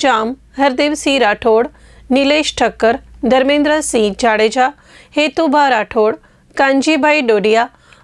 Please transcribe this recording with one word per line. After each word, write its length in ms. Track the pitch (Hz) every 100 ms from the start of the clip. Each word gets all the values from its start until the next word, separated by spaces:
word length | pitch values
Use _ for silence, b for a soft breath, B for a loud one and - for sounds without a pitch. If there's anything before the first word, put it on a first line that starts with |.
જામ, 320 | 277 220 226 262 _ -
હરદેવસિંહ 600 | 277 254 294 302 294 269
રાઠોડ, 480 | 214 208 233 220 277 b b b b
નિલેશ 400 | 254 277 302 302 -
ઠક્કર, 440 | 233 - 220 269 - - 233
ધર્મેન્દ્રસિંહ 880 | 254 262 294 294 302 294 247 208 202
જાડેજા, 460 | 233 214 220 254 262 - B B B 294
હેતુભા 520 | 302 330 320 294 277
રાઠોડ, 520 | 226 196 226 214 320 b b b -
કાનજીભાઈ 680 | 269 277 311 311 302 302 240
ડોડિયા, 480 | 208 208 226 247 b b b